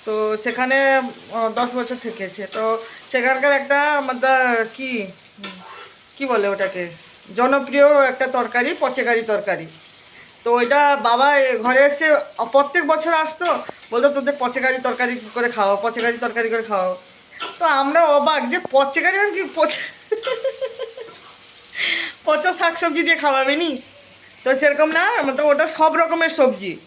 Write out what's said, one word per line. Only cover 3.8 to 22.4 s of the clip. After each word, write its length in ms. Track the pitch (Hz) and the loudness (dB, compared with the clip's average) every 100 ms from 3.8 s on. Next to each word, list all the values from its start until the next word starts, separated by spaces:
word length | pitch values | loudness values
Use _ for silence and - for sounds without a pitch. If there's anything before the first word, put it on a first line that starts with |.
| 294 294 | 2 0
মতলব 680 | 262 247 262 262 254 233 226 | -2 -2 2 2 2 0 -2
কি, 320 | - 262 240 190 - - - 196 185 180 - - - - - | -6 -8 -6 -8 -14 -20 -16 -14 -14 -18 -18 -18 -20 -20 -8
কি 100 | 269 | -2
বলে 220 | 226 202 | 0 0
ওটাকে, 420 | 196 190 185 170 165 - - - 202 | -2 -4 -4 -10 -12 -20 -20 -10 0
জনপ্রিয় 680 | 247 277 254 285 285 294 | 2 2 0 4 6 6
একটা 220 | 269 254 262 | 4 0 -2
তরকারি, 500 | 254 233 240 262 320 | -2 0 -2 -2 -2
পচেকারি 420 | 277 - 240 233 | -2 -2 0 0
তরকারি। 440 | 220 208 202 160 160 - - - - - - - | 0 -2 -2 -6 -8 -18 -20 -20 -20 -20 -20 -8
তো 100 | 233 | -2
ওইটা 420 | 240 240 285 285 277 | 0 4 4 4 2
বাবা 420 | 226 240 277 285 | 2 4 4 4
এ-, 200 | 262 233 | 2 2
ঘরে 260 | 233 262 | 2 4
এসে 320 | 285 285 311 294 - - 233 | 4 4 2 2 0 -8 2
প্রত্যেক 340 | 277 277 359 302 | 2 4 0 0
বছর 280 | 311 311 | 0 2
আসতো, 440 | 330 311 - 349 285 - - - | 0 0 -2 -2 -2 -4 -16 -6
বলতো, 180 | 233 277 | 0 2
"তোদের 260 | 285 269 285 | 2 -4 -2
পচেকারি 400 | 247 262 254 254 | -4 -2 -2 0
তরকারি 420 | 247 247 247 240 214 | -2 -2 -4 -4 -8
করে 140 | 240 240 | -4 -2
খাওয়া, 280 | 220 196 202 | 0 0 2
পচেকারি 420 | 226 233 233 233 | -2 -2 -2 -2
তরকারি 300 | 240 226 226 | -4 -4 -2
করে 140 | 226 | -4
খাওয়াও।" 340 | 220 202 185 180 - - - - - - | -2 -2 -2 -6 -12 -20 -20 -14 -12 -2
তো 60 | |
আমরা 400 | 330 277 277 320 | 0 2 2 4
অবাক 460 | 320 285 294 294 247 | 4 4 4 0 -2
যে 100 | 349 - | -4 0
পচেকারি 480 | 269 277 320 339 381 | 2 2 0 0 2
মানে 120 | 415 | 0
কি, 180 | 359 339 | -2 -6
পচে-, 600 | 320 294 - - - - 440 539 466 539 - 508 - 466 - - - - - - - - - - - - - | 0 0 0 -8 -14 -8 -6 -4 -4 -6 -6 -10 -10 -14 -14 -18 -18 -20 -20 -20 -20 -16 -6 -4 -4 -6 -6
পচা 280 | 330 302 | -2 0